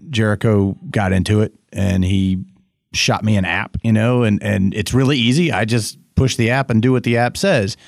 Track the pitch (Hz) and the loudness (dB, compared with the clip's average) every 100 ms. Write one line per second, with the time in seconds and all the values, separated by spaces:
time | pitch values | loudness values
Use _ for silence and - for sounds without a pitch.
0 | - 120 110 104 117 104 98 95 - - | -8 -2 0 0 2 2 2 -2 -6 -2
1 | 98 92 92 107 107 _ _ - 95 92 | 0 0 2 0 0 _ _ -4 -2 0
2 | 92 98 95 92 95 _ _ _ _ - | 0 0 0 -2 -6 _ _ _ _ -6
3 | - 110 107 104 90 87 - - 113 110 | -2 0 0 0 0 -2 -4 -6 0 2
4 | 113 123 117 104 104 101 95 95 101 127 | 2 2 2 0 -2 -2 -2 -2 -2 0
5 | 131 143 113 131 175 98 110 120 104 - | 0 0 0 2 0 0 -2 -2 -4 -12
6 | _ - 131 - 113 127 139 113 120 127 | _ -2 0 0 0 0 0 0 2 0
7 | 117 117 120 - - 156 98 - | 0 0 0 0 0 0 0 -6